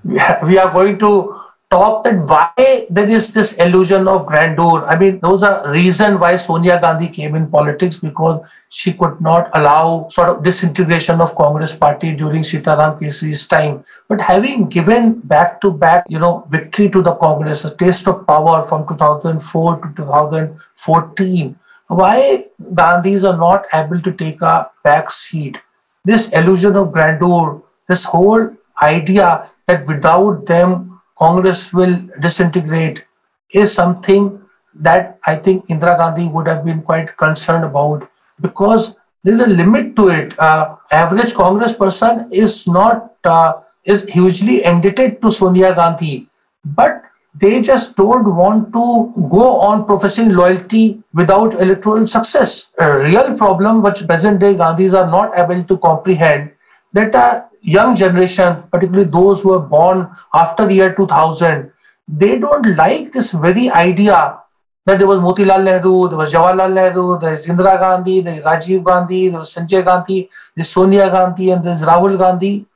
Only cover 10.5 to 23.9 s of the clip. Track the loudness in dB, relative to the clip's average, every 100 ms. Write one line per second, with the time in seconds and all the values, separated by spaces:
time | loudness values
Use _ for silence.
10.5 | -2 -4 -2 -2 -2 0 0 0 0 -2
11.5 | 0 -6 0 -2 0 -6 -6 -4 -4 -4
12.5 | -4 -2 0 0 -2 -10 -8 -8 -8 -2
13.5 | -2 -2 -6 _ -20 _ -4 0 0 0
14.5 | -4 -2 0 2 2 2 -2 -2 0 0
15.5 | -4 -8 0 2 2 0 -2 -2 -2 -6
16.5 | -8 -6 -2 2 2 0 0 0 0 -4
17.5 | -6 -10 -2 -2 0 -4 -4 0 2 2
18.5 | 0 -2 -6 -6 -2 0 0 -4 -6 -6
19.5 | -2 -2 -2 -8 -14 -2 -2 0 -4 -6
20.5 | -10 _ _ -2 -2 -2 -6 -2 -2 -4
21.5 | -12 _ _ _ 0 2 2 2 -2 -6
22.5 | _ -6 0 2 2 0 0 0 0 0
23.5 | 0 -2 -4 -4